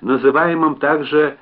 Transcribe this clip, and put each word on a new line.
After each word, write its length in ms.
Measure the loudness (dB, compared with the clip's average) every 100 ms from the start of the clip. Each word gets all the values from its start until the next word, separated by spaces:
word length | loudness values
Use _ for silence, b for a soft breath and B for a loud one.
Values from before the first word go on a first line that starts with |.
называемом 720 | -4 0 2 2 0 0 -2 -2
также 640 | -2 -2 -2 0 0 -4